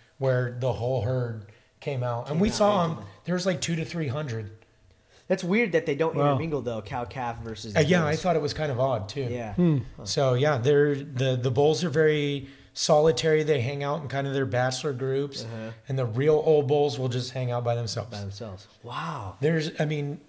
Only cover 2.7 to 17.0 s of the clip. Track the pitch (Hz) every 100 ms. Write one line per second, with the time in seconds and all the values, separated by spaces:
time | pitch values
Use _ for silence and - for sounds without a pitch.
2.7 | 202 165 151 104 - - 180 185 156 -
3.7 | 165 160 170 151 135 147 113 101 101 _
4.7 | _ _ _ _ _ - 185 170 208 233
5.7 | 160 156 143 160 143 143 135 165 147 120
6.7 | 113 107 131 120 135 120 117 113 110 113
7.7 | 104 147 175 151 160 185 165 143 139 151
8.7 | 120 135 120 101 143 127 120 110 101 175
9.7 | 143 - - 110 - 135 123 147 135 123
10.7 | 143 147 139 143 127 135 127 127 123 147
11.7 | 156 170 143 156 151 143 143 135 - -
12.7 | - - 151 160 160 160 156 151 143 120
13.7 | 143 143 156 139 135 139 139 127 123 127
14.7 | 131 156 127 131 135 139 135 113 113 110
15.7 | 113 - 131 123 113 147 151 156 151 131
16.7 | 147 147 131